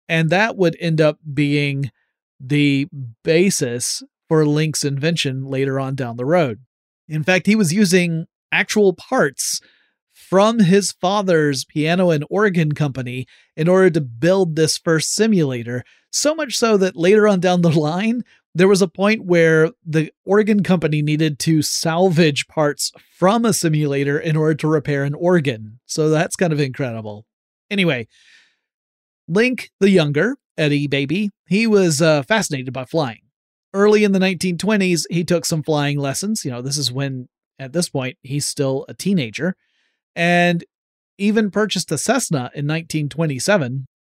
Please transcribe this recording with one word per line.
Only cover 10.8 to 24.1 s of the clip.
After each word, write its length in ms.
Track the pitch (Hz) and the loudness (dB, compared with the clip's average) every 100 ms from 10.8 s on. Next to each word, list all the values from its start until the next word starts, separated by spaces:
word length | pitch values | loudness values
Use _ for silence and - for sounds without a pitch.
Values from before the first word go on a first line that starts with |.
| 185 | 2
father's 720 | - 180 208 190 165 147 131 - | -4 -2 0 2 2 2 -2 -6
piano 460 | 156 156 175 180 | -4 0 2 2
and 120 | 151 147 | 0 -2
organ 420 | 185 214 175 151 | 0 0 2 0
company 540 | 147 147 131 123 127 120 _ _ - | 0 -4 -4 -8 -10 -12 _ _ -4
in 100 | 160 | 2
order 220 | 190 185 | 4 4
to 100 | 160 | 2
build 560 | 131 117 165 196 175 156 | -4 -2 2 2 2 0
this 220 | 156 - | 0 0
first 360 | 175 160 - | 0 0 0
simulator, 720 | - 220 190 139 123 117 123 - _ _ | 0 2 2 2 -2 -6 -8 -10 _ _
so 220 | - 294 320 | -2 -2 -2
much 220 | 285 - | -4 -2
so 200 | 226 208 | 2 2
that 180 | 185 165 | 2 0
later 320 | 175 214 208 | 4 6 4
on 120 | 190 | 4
down 220 | 180 180 | 2 2
the 80 | 170 | 2
line, 520 | 156 151 180 226 240 - _ _ | 2 0 -2 -2 -4 -8 _ _
there 140 | 156 190 | 2 4
was 140 | 190 | 4
a 60 | 190 | 2
point 380 | - 202 220 180 | 0 0 0 2
where 460 | 175 160 160 160 - 170 | 4 4 4 2 -2 -4
the 260 | 156 151 - - | -2 -2 -6 0
organ 360 | 208 214 208 | 2 2 2
company 380 | 175 180 151 151 | 2 0 0 0
needed 380 | 147 151 160 139 | 0 0 -2 -2
to 220 | 165 156 | 0 0
salvage 880 | - - 165 165 190 160 160 139 - | 0 -4 -2 0 2 4 2 0 -4
parts 440 | - 147 139 - - _ - | -2 -2 -2 -8 -10 _ -2
from 280 | 180 226 233 | 0 2 0
a 80 | |
simulator 680 | - 165 151 147 139 139 | 0 0 0 0 0 -2